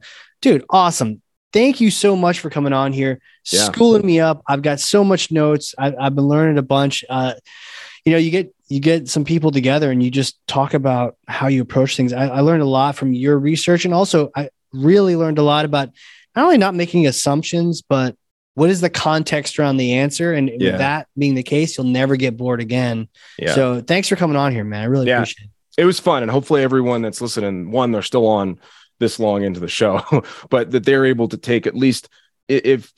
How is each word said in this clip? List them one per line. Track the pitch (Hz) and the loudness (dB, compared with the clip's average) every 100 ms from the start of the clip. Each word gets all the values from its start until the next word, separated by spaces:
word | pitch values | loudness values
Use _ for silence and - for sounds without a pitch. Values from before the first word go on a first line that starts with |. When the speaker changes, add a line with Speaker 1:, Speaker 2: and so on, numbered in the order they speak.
| - - - _ | -10 -20 -20 _
Speaker 1:
dude, | 269 151 - | 2 2 2
awesome. | 185 175 170 113 107 _ _ _ | 2 2 0 -4 -6 _ _ _
Thank | 208 262 254 | 2 2 2
you | 220 | 0
so | - 202 190 | 2 0 2
much | 175 170 | 0 -2
for | 151 | -6
coming | 147 143 | -4 0
on | 135 135 | 0 0
here, | 135 135 127 _ _ - | -2 -2 -4 _ _ -4
Speaker 2:
Yeah. | 185 | -2
Speaker 1:
schooling | 208 226 233 214 196 | -2 2 4 4 4
me | 165 | 2
up. | 160 151 - | 2 0 -4
I've | 139 | -2
got | 147 143 | -2 -4
so | - 208 | 0 2
much | 196 180 - | 2 0 0
notes. | 160 151 151 - - | 0 2 0 -4 -4
I, | 139 - | -4 -2
I've | 139 | -2
been | 139 143 | 0 2
learning | 151 160 147 | 2 2 0
a | |
bunch. | 131 139 139 - - | 0 0 0 -4 -6
Uh, | 131 127 - - - - - - - | -4 -4 -6 -16 -20 -20 -20 -20 -4
you | 160 | 0
know, | 165 | 2
you | 165 | 2
get, | 185 180 _ - | 0 -4 _ -8
you | 139 | -2
get | 156 165 127 | 0 0 0
some | 156 | -4
people | 147 165 156 | 0 0 2
together | 139 127 147 147 | 2 2 2 2
and | 127 | 2
you | 123 | 0
just | 135 131 - - | 0 -4 -6 -4
talk | 139 139 | -2 0
about | 147 135 123 123 - - | 0 0 0 -2 -6 -12
how | - 135 | -4 0
you | 131 | 0
approach | 123 135 135 - | 0 0 0 0
things. | 123 | -2
I, | 123 135 | -2 -2
I | 139 | 0
learned | 151 165 | 2 2
a | 139 | 2
lot | 131 139 135 | 2 0 -2
from | 139 | -4
your | 123 139 143 | 0 0 0
research, | 143 160 175 175 | 0 0 0 0
and | 180 | 2
also | 175 196 165 143 | 0 2 0 0
I | - 143 - _ | -4 -8 -12 _
really | 135 143 202 190 | 0 4 4 4
learned | 170 160 151 | 2 0 2
a | |
lot | 147 147 | 2 2
about | 151 143 135 - - - _ | 0 -2 -4 -10 -20 -20 _
not | 233 330 | 0 4
only | 277 | 4
not | 196 | 2
making | 175 170 175 147 | 0 0 2 2
assumptions, | - 143 143 - 170 170 165 | 2 0 -2 -2 -2 -2 -4
but | - 135 127 - _ _ _ | -2 0 0 -6 _ _ _
what | - 165 | 0 2
is | 190 | 2
the | 175 | -2
context | - 156 156 151 151 139 - | -2 0 0 0 -4 -4 -2
around | 143 135 | 0 0
the | 123 | 0
answer? | 127 143 143 170 | 0 -2 -2 -2
And | 156 135 120 | 0 -2 0
Speaker 2:
Yeah. | - | -2
Speaker 1:
with | - | 0
that | 135 151 - 139 | -2 -4 -6 -2
being | 143 | 0
the | 131 | -2
case, | 127 147 160 - | -2 -2 -2 -2
you'll | 127 | -2
never | 127 135 135 | 0 0 0
get | 127 117 | -2 -2
bored | 123 120 | -4 -4
again. | 113 123 123 113 107 _ - - | -2 -2 -2 -4 -8 _ -20 -8
Speaker 2:
Yeah. | 82 | -2
Speaker 1:
So | 135 127 123 | 0 0 -2
thanks | 117 180 190 | -2 -2 0
for | 175 | 0
coming | 170 143 | 0 0
on | 139 | 0
here, | 117 | -2
man. | 104 104 | -6 -6
I | 113 | -2
really | 135 123 | 0 2
Speaker 2:
Yeah. | 123 | 0
Speaker 1:
appreciate | 104 - 104 _ _ - | -2 -8 -20 _ _ 0
it. | |
Speaker 2:
It | 175 | 0
was | 175 | 2
fun. | 180 143 | 0 0
And | 113 | 0
hopefully | 135 - 147 | -2 0 0
everyone | 135 131 123 120 | 2 2 0 -2
that's | 110 - | -4 -6
listening, | 120 117 101 92 87 | -8 -4 -4 -6 -4
one, | 120 123 | -2 0
they're | 110 | -2
still | - 131 110 | -2 2 2
on | 107 98 87 _ _ _ - | 2 -2 -6 _ _ _ -4
this | 113 - | -4 0
long | 107 101 | -2 0
into | 98 90 | -2 -6
the | 87 | -8
show, | - 110 95 - 143 - - | -2 0 0 -2 -4 -4 -14
<laughs> | - | -2
but | 127 117 | -2 0
that | 123 | 0
they're | 107 135 131 | 2 2 2
able | 120 113 | 0 -2
to | 110 | -4
take | - 117 113 | -2 -2 -2
at | |
least, | 123 131 113 - _ _ _ - | 0 0 0 -6 _ _ _ -4
i-, | 135 | 0
if | 127 131 - | 2 0 -2